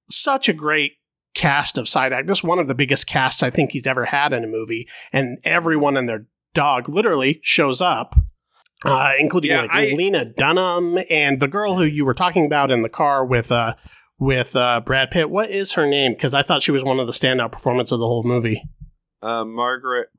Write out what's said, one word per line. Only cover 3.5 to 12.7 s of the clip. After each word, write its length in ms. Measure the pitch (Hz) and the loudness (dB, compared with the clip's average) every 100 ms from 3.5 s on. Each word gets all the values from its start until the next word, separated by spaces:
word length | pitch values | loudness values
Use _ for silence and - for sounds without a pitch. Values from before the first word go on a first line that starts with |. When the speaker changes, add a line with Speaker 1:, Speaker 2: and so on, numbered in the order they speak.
Speaker 1:
think 220 | 127 143 | 0 -2
he's 160 | 139 131 | -2 -2
ever 160 | 127 | -2
had 280 | 117 143 147 | -2 0 0
in 120 | 131 | -2
a 20 | 113 | -4
movie, 400 | 110 113 113 120 - - | -6 -6 -8 -8 -16 -6
and 260 | 135 131 123 | -4 -2 -4
everyone 540 | - 170 165 156 143 139 | -2 0 0 0 2 0
and 120 | 123 | -2
their 180 | 110 113 _ _ | -6 -10 _ _
dog 340 | - 143 127 120 | 0 2 0 -2
literally 520 | 151 226 156 131 160 | -2 0 2 0 -2
shows 380 | - - 147 123 | 0 2 2 2
up, 320 | 180 123 117 - - - _ _ _ _ | 0 0 2 2 2 -4 _ _ _ _
uh, 260 | 139 135 139 135 | -2 2 2 2
including, 320 | 160 180 151 | 2 0 0
Speaker 2:
Yeah, 120 | 160 | 0
Speaker 1:
like, 80 | 156 | 0
Speaker 2:
I 120 | 170 - | 0 0
Speaker 1:
Lena 300 | 151 190 190 | 0 0 0
Dunham 760 | 117 110 139 180 185 175 175 175 185 | -2 -2 2 2 0 0 0 -2 0
and 300 | 156 147 135 | 2 2 2
the 80 | 139 | 0
girl 260 | 196 208 | 0 -2
who 100 | 185 | 0
you 200 | 156 147 | 0 0
were 100 | 135 | 0
talking 320 | 123 180 175 151 | 0 0 2 2
about 240 | 151 139 | 2 2